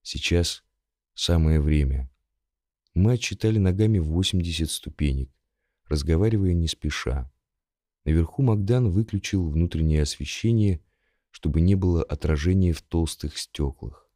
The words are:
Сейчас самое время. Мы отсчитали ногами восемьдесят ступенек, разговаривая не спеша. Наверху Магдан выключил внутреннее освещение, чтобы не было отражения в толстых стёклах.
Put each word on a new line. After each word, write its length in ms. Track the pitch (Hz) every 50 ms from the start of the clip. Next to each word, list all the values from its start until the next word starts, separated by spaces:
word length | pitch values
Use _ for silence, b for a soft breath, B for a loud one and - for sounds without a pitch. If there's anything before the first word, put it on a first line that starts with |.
Сейчас 600 | _ - - 71 - - 95 87 85 - - - _ _ _ _ _ _ _ _ _ _ _
самое 480 | - - - 87 82 78 78 80 78
время. 480 | 73 76 76 76 71 67 67 65 64 - _ _ _ _ _ _ _ _ _ _ _ _ _ _ _ _ _
Мы 160 | 82 95 110
отсчитали 460 | 123 117 - - 110 - - 110 110
ногами 420 | 107 95 92 90 98 110 110 110 95
восемьдесят 720 | 80 76 78 87 95 - - 92 85 85 82 78 82 78
ступенек, 580 | - - - 73 - - 76 73 67 67 65 - _ _ _ _ _ _ _ _ _ _ _
разговаривая 640 | - 76 76 71 78 82 82 101 113 113 104 98 92 87
не 160 | 85 82 78
спеша. 600 | - _ - 76 - - - - 64 69 62 - _ _ _ _ _ _ _ _ _ _ _ _ _ _ _
Наверху 360 | - 80 80 82 - - -
Магдан 480 | 135 123 107 104 98 98 123 127 127 101
выключил 600 | 87 101 113 - - 98 - - - 98 90 78
внутреннее 540 | 73 80 85 85 - 78 80 78 78 76 73
освещение, 760 | 73 - - 71 - - - - 113 117 110 104 101 90 78 _ _ _ _ _ _ _ _ _ _
чтобы 300 | _ - - 78 73 80
не 160 | 82 92 101
было 260 | 98 92 90 87 82 -
отражения 680 | - 73 - - 78 78 71 76 90 92 95 92 87
в 100 | 82 -
толстых 560 | _ _ - 82 82 80 - _ - 76 -
стёклах. 720 | - - _ - - 73 69 - _ - - - _ _ _ _